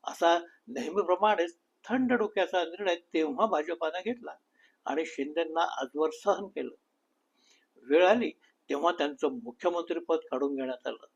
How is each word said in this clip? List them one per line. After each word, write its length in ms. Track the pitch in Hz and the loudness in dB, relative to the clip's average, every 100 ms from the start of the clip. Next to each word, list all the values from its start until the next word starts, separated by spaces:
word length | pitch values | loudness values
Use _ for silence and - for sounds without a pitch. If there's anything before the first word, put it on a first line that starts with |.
असा 360 | - - 170 170 170 _ - | -10 0 2 2 0 _ -12
नेहमीप्रमाणेच 880 | 131 160 185 175 180 208 202 170 - _ _ - | -8 -4 -2 0 2 4 2 0 -4 _ _ -4
थंड 240 | 247 254 | 0 2
डोक्याचा 500 | 240 208 - 175 185 | 2 0 0 0 0
निर्णय 320 | 165 175 202 170 | -2 -2 -2 -2
तेव्हा 500 | _ 165 156 139 220 | _ 0 0 2 2
भाजपानं 540 | 170 156 165 160 170 190 | 2 -2 -4 -4 -4 -6
घेतला 300 | 240 220 147 _ _ _ _ - | -6 -10 -18 _ _ _ _ -6
आणि 200 | 143 160 | -4 -4
शिंदेंना 560 | - 139 151 160 160 - - | -4 -4 -2 -2 0 0 -2
आजवर 280 | 135 143 156 156 | -6 -2 -2 0
सहन 240 | 202 185 196 | -2 -2 -2
केलं. 280 | 160 123 - _ _ _ _ _ _ _ _ _ _ | -8 -10 -12 _ _ _ _ _ _ _ _ _ _
वेळ 320 | 123 151 180 | 2 6 6
आली 240 | 226 - - _ _ _ | 6 2 -6 _ _ _
तेव्हा 220 | 139 165 | 0 0
त्यांचं 400 | 170 147 143 151 127 | 0 -2 0 -2 -2
मुख्यमंत्रीपद 760 | 117 120 180 170 170 170 - 165 | -12 -2 -2 -2 -4 -6 -2 -2
काढून 380 | - 127 139 135 | -2 -2 -2 -2
घेण्यात 320 | 131 127 131 | -4 -6 -8
आलं 180 | 117 - | -10 -16